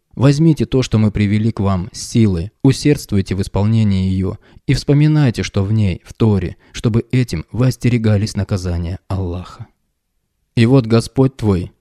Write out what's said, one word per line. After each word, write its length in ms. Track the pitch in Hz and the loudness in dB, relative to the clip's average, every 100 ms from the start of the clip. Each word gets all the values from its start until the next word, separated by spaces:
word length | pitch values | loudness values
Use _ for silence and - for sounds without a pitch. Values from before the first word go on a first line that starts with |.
| _ | _
Возьмите 540 | - 139 143 165 151 113 | 0 0 4 2 2 0
то, 160 | 131 | -2
что 160 | 127 110 | 0 2
мы 100 | 107 | 2
привели 420 | 104 101 104 110 | 2 0 0 -2
к 80 | - | -2
вам, 300 | 98 92 90 | -2 -2 -4
с 100 | - | -12
силой, 500 | - 120 110 87 90 _ | -4 2 2 0 -6 _
усердствуйте 720 | 139 - 135 143 - 104 95 | -6 -2 0 0 -2 -4 -2
в 80 | 95 | -4
исполнении 640 | 95 - 104 113 107 95 95 | -4 -2 0 2 2 0 0
ее, 300 | 92 92 104 _ - - | -2 -4 -6 _ -14 -4
и 80 | 127 | -4
вспоминайте, 640 | - 143 151 151 139 107 | 0 2 4 4 2 0
что 220 | 92 - | -4 -2
в 80 | 98 | 0
ней, 320 | 110 101 82 - | 0 0 -2 -8
в 80 | |
Торе, 420 | - 113 98 92 - _ | -2 0 2 -2 -10 _
чтобы 320 | - 123 110 - | -6 -2 -2 0
этим 340 | 127 120 82 - | -2 -2 -4 -8
вы 140 | 101 127 | -2 -2
остерегались 680 | - 123 117 110 104 107 - | 0 0 0 2 0 0 -4
наказания 640 | 95 98 90 85 85 92 - | -4 -4 -4 -4 -6 -8 -6
Аллаха. 580 | 95 90 87 87 - 113 _ _ _ _ _ _ _ _ - | -6 -4 -8 -12 -16 -20 _ _ _ _ _ _ _ _ 0
И 120 | 113 | 4
вот 180 | 135 113 | 4 4
Господь 500 | 113 - - 135 - | 0 0 0 0 0
твой 360 | 107 92 95 _ | 0 0 -2 _